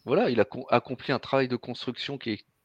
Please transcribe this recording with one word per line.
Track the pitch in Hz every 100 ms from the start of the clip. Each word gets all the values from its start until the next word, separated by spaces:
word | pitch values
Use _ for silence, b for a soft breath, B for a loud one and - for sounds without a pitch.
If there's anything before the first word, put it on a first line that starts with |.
| 110
voilà, | 156 220
il | 117
a | 101
con-, | 123 -
accompli | 120 - 123 -
un | 127
travail | - 135 127
de | 123
construction | - 120 - 120 - 139
qui | 117
est | 104 - _